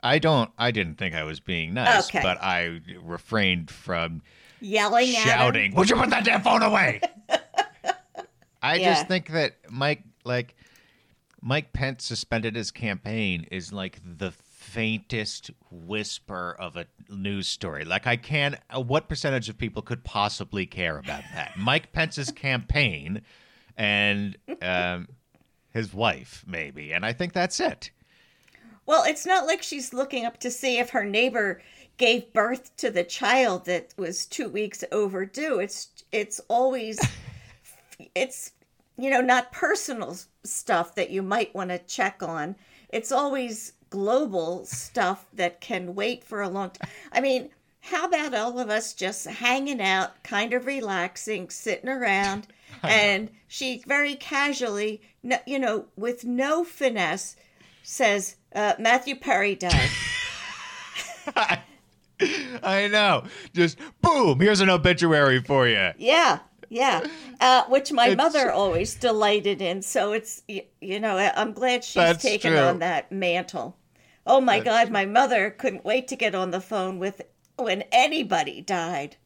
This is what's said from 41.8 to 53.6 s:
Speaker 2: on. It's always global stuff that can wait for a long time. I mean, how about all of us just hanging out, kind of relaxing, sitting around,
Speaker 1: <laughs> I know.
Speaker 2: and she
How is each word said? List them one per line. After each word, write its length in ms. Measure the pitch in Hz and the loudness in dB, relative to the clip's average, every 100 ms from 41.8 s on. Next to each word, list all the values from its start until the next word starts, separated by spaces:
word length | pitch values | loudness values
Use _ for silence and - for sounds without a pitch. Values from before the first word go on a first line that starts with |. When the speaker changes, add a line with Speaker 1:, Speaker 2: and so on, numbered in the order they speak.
| - - 190 - | -8 -4 -4 -4
Speaker 2:
on. 340 | 170 165 151 196 _ - _ | -8 -6 -8 -10 _ -20 _
It's 220 | - 226 | -8 -2
always 600 | 269 285 277 247 214 - _ _ | -2 0 -2 -6 -8 -14 _ _
global 760 | 196 196 247 302 190 160 180 - | -6 0 0 0 -2 -4 -6 -10
stuff 600 | - - - 185 196 - | -12 -8 -2 -2 -2 -10
that 280 | 220 175 175 | -4 -4 -4
can 340 | - 196 180 190 | -8 -8 -6 -4
wait 260 | 208 240 | -4 -6
for 200 | - 214 | -10 -6
a 80 | 175 | -6
long 200 | 190 190 | -6 -8
time. 180 | - - - - | -10 -16 -16 -4
I 80 | - | -2
mean, 280 | 269 254 254 _ _ _ | 0 0 -4 _ _ _
how 260 | - 359 349 | -6 -4 0
about 280 | 339 302 | -2 -2
all 260 | 220 226 247 | -2 -4 -4
of 100 | 233 | -2
us 240 | 214 214 | -2 -4
just 320 | - 185 202 - | -6 -6 -6 -12
hanging 560 | 220 240 262 277 262 | -4 0 0 -2 -2
out, 400 | 190 190 185 - - | 0 0 -2 -6 -6
kind 260 | 202 226 | -4 0
of 140 | 247 247 | -2 -2
relaxing, 840 | 277 220 190 180 - - 214 - | -6 -4 -4 -4 -8 -8 -8 -8
sitting 380 | - 226 202 247 | -10 -6 -6 -6
around, 580 | 269 240 196 196 196 - _ _ | -4 0 0 0 -4 -10 _ _
Speaker 1:
<laughs> 180 | - | -8
I 40 | 165 | 0
know. 40 | |
Speaker 2:
and 360 | 220 208 196 220 _ _ | 4 4 0 -4 _ _
she 340 | - | -8